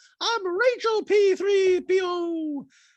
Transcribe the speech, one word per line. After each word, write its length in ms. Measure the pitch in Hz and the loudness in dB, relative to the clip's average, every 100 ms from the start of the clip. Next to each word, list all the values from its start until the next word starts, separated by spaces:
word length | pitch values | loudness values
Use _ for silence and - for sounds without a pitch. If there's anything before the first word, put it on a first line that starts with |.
| _ - | _ -8
I'm 360 | 403 453 370 349 | -4 -4 -2 0
Rachel 460 | 508 466 453 427 | 2 0 0 -2
P 320 | - 415 403 370 | 2 4 4 2
three 460 | 392 392 381 359 | 0 2 2 0
P 180 | - 370 | 0 0
O. 640 | 359 349 339 330 311 277 269 _ _ | 0 -4 -4 -4 -6 -8 -10 _ _